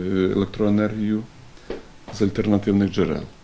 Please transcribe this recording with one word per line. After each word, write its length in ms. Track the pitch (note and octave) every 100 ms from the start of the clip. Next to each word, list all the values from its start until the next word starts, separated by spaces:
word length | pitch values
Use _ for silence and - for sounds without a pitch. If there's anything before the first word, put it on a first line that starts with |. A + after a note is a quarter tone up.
| F#2 F#2+ F#2 G2+
електроенергію 880 | G2 - G#2 G#2 G#2+ A2 G#2+ G#2+ B2+ - - - - - - - -
з 80 | -
альтернативних 680 | G2 A2 G#2 G2 G#2+ G2+ F#2+
джерел. 320 | F#2 D#2+ D2+ D#2+ -